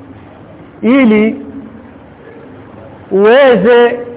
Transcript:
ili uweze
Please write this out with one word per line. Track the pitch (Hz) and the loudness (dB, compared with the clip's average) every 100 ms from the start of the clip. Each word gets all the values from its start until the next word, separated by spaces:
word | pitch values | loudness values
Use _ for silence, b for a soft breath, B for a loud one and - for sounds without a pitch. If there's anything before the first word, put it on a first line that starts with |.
| - - - - - - - - | -20 -20 -20 -20 -20 -20 -20 -6
ili | 214 269 247 214 220 - - - - - - - - - - - - - - - - - - | -2 2 2 2 -2 -6 -12 -18 -20 -20 -20 -20 -20 -20 -20 -20 -20 -20 -20 -20 -20 -20 -6
uweze | 196 208 254 269 226 208 240 240 247 - | 0 2 4 2 2 2 2 0 -2 -12